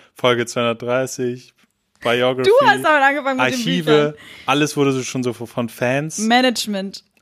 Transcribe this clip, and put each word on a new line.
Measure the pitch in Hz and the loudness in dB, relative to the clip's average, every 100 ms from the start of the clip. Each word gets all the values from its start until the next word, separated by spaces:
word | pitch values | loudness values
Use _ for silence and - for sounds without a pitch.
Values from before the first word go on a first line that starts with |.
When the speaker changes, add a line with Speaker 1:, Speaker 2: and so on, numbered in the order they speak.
| _ | _
Speaker 1:
Folge | - 127 120 | -2 2 2
zweihundertdreißig, | 117 127 117 113 120 127 131 - 123 127 - _ _ _ _ _ | 0 -2 -2 -2 -2 -2 -2 -4 -6 -6 -14 _ _ _ _ _
Biography, | 120 120 123 131 220 | -2 2 2 2 4
Speaker 2:
Du | 480 523 | 4 4
hast | 403 | 2
damit | 339 302 | 2 2
angefangen | 269 285 269 262 | 2 0 -2 0
mit | 254 | 0
den | |
Speaker 1:
Archive, | 254 220 175 | 0 -2 -2
Speaker 2:
Büchern. | 156 151 147 151 - - - | 2 2 2 -2 -16 -10 -2
Speaker 1:
alles | 139 151 151 | 0 0 0
wurde | 139 | 0
so | 131 | 0
schon | 120 131 | -4 -4
so | 123 | -4
von | 107 117 - 117 | -6 -10 -8 -8
Fans | - 123 135 156 - | -4 -2 -2 -4 -6
Speaker 2:
Management. | 220 247 254 226 - 196 196 - - _ | 0 2 2 -2 -6 -6 -8 -14 -20 _